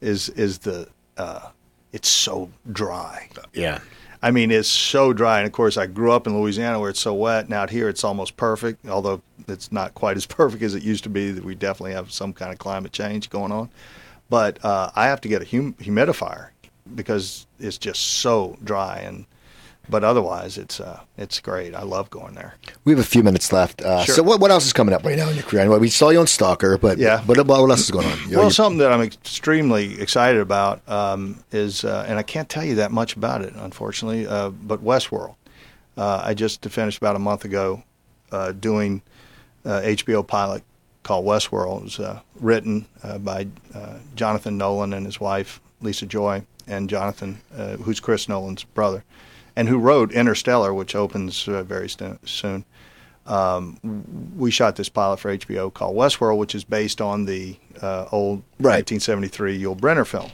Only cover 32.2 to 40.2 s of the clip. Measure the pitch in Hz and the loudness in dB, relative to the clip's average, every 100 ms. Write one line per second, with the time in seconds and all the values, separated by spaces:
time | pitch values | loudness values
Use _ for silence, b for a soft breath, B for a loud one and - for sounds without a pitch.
32.2 | - 160 151 - 107 107 104 113 113 101 | -4 -6 -6 -6 -2 0 0 0 -2 -4
33.2 | 113 123 95 107 98 - 107 - 113 113 | -4 -4 -6 -10 -14 -10 -8 -6 -6 -4
34.2 | 104 104 101 98 104 107 107 131 - 104 | -4 -4 -4 -6 -6 -4 0 0 0 -6
35.2 | 92 - b b b b b - 101 98 | -10 -14 b b b b b -6 -2 0
36.2 | 92 104 110 - 107 - 110 - 104 101 | -2 -2 -2 -4 -6 -4 -4 -2 -2 0
37.2 | 101 101 104 98 95 95 - _ _ _ | -2 -4 -4 -2 -2 -4 -10 _ _ _
38.2 | _ 98 95 95 110 107 101 98 - b | _ -6 -6 -4 -2 0 0 -4 -10 b
39.2 | b b b _ - 101 107 104 - 107 | b b b _ -6 -2 0 -2 0 0